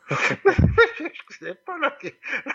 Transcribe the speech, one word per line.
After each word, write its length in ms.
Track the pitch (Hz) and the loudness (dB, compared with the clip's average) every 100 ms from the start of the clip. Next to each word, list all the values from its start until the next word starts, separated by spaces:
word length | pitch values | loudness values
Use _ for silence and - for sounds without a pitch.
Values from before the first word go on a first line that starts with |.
<laughs> 80 | - 143 - - 392 - - - 453 - 320 - - | -6 -2 -2 0 2 4 4 6 4 2 -12 -12 -20
Je 180 | - 160 | -16 -16
sais 80 | 190 - | -14 -12
pas 120 | 359 | -4
la, 180 | 294 - 180 - - - | -4 -4 -12 -14 -10 -10
la 80 | 269 | -10